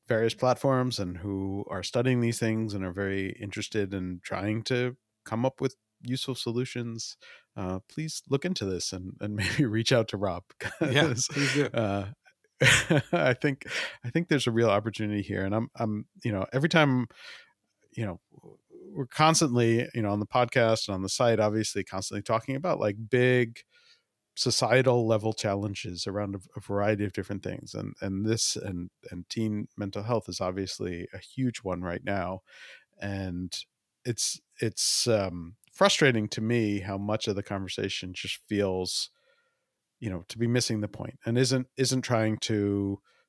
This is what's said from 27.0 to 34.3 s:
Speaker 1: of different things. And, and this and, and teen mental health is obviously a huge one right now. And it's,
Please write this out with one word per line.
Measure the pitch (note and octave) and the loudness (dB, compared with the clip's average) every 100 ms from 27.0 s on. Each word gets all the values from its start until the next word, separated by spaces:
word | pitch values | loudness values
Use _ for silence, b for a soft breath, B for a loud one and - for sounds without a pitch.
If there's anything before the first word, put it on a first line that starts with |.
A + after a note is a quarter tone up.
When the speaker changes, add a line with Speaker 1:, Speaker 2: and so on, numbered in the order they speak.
Speaker 1:
of | G#2 | 0
different | G2 F#2 G2 | -4 -6 -6
things. | F#2+ G2 - | -6 -8 -8
And, | G#2 G#2 - | -8 -8 -6
and | G2 F#2+ | -6 -2
this | G#2+ A2 - - | 0 2 0 -2
and, | G2+ F2 F2+ _ - | -6 -6 -8 _ -14
and | F2+ - | -14 -8
teen | A#2 A2 G#2 - - | -4 -2 -2 -6 -8
mental | G2+ G#2 | -8 -6
health | G#2+ A2+ F#2 | -2 -2 -2
is | E2+ | -4
obviously | F#2 F#2+ F#2+ - F2+ F2 - | -4 -4 -6 -6 -6 -6 -10
a | G2 | -14
huge | - - B2+ - | -12 -4 -2 -2
one | F#2+ F2 | -4 -4
right | F2+ F2+ | -4 -4
now. | G2+ G2+ F2 F#2+ _ B B B B - | -2 -2 -2 -6 _ B B B B -10
And | G2+ G2 F#2+ F2+ F2+ - - _ _ _ | -6 -4 -4 -4 -6 -8 -12 _ _ _
it's, | B2 A2 - | -6 -4 -4